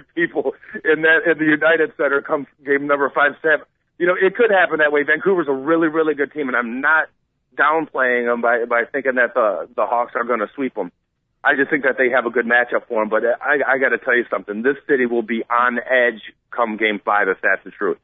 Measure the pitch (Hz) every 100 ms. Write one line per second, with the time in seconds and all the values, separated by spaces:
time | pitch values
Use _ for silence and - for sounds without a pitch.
0 | - 165 165 160 135 - - 214 160 151
1 | 160 160 165 151 156 151 156 160 147 -
2 | 143 139 143 151 135 _ 135 139 143 143
3 | 135 156 143 - 160 147 - _ _ -
4 | 175 185 185 190 220 190 165 156 151 147
5 | 143 156 196 180 143 135 139 165 165 160
6 | 156 143 135 151 131 120 117 127 147 156
7 | - _ _ _ _ 131 143 160 147 143
8 | 127 123 120 120 120 120 120 117 113 139
9 | 131 127 120 127 107 87 82 120 101 117
10 | 120 123 120 117 104 - 131 110 87 _
11 | _ _ _ _ 139 143 135 151 131 123
12 | 123 127 117 120 117 120 120 117 - 113
13 | 104 110 117 120 131 143 120 135 131 117
14 | 131 120 110 104 101 104 127 139 - 135
15 | 120 117 110 113 - 120 123 120 - 127
16 | 120 110 - _ - - 113 107 110 101
17 | 107 104 95 90 104 95 95 - 95 -